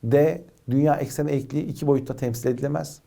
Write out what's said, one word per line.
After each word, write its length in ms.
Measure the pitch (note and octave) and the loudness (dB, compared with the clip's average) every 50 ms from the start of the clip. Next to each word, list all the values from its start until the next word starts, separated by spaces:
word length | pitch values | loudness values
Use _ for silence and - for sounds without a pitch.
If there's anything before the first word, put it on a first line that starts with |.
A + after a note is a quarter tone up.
| - | 0
D, 400 | A2+ A#2 C#3+ D3 D#3+ E3 F3 - - _ _ _ - | 4 4 6 6 4 2 -2 -10 -18 _ _ _ 0
dünya 240 | B2 C3+ D3 D3+ C#3+ | 2 2 4 4 2
ekseni 360 | C#3 C#3+ A#2+ - - D3 D3+ | 2 0 -6 -4 -4 -2 0
eğikliği 360 | D3 C#3 C#3 - - D3+ D3+ | 0 -2 -2 -2 -4 -4 -4
iki 200 | - C#3+ - - | -4 -6 -4 2
boyutta 300 | C#3+ C#3 C3+ C3+ C3 C3 | 2 2 2 2 -4 -8
temsil 320 | - - B2 A2+ A#2 - C3 | -4 -4 -4 -4 -2 -2 -2
edilemez. 520 | B2 B2 C#3 C#3+ C#3+ D#3+ D#3+ D3 - - _ | -2 0 -2 -2 -2 -4 -4 -6 -12 -18 _